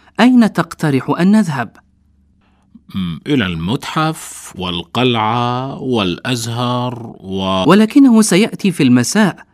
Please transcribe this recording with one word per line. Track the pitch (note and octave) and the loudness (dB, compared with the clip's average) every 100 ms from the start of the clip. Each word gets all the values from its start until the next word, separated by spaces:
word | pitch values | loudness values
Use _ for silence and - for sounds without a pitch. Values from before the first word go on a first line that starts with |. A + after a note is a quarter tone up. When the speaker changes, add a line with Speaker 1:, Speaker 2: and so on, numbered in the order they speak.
| _ - | _ 2
Speaker 1:
أين | A#3+ B3+ G#3 | 4 6 4
تقترح | F3+ E3 - D#3 C3 - C#3 | 0 -4 -4 -2 -2 -2 0
أن | F#3 | 2
نذهب؟ | G#3+ F3 C3 A2+ _ _ _ _ _ _ _ _ _ _ - _ G2+ | 2 2 -2 -6 _ _ _ _ _ _ _ _ _ _ -20 _ -8
Speaker 2:
مم، | F2+ D2+ - | -6 -6 -2
إلى | C#3+ F2+ | -2 -2
المتحف | E2 F2 B2 - D#3+ D#3 D#3+ - - - - | -4 -4 -6 -6 -4 -4 -4 -12 -18 -16 -10
والقلعة | F#2 F2 - A#2 B2+ A#2 G#2+ A#2+ A#2+ B2 C3+ - | -8 -8 -6 -2 0 0 0 -2 -2 -4 -8 -8
والأزهر | C3 A#2 F#2 E2+ - B2 A2+ A#2 B2 B2 B2 A#2+ A2+ - | -4 -2 0 -2 -6 -6 -6 -6 -4 -4 -4 -8 -14 -14
و | F#2+ F#2+ F#2+ F#2+ F#2 | -10 -6 -2 0 4
Speaker 1:
ولكنه | G3+ A3 D4 C4+ A3 | 4 4 4 6 6
سيأتي | G#3+ F#3 A3+ - G3 | 4 2 0 -2 -2
في | D#3+ | 2
المساء، | C3 B2 A#2 G#3 G3 - - | 2 4 2 2 0 -2 -14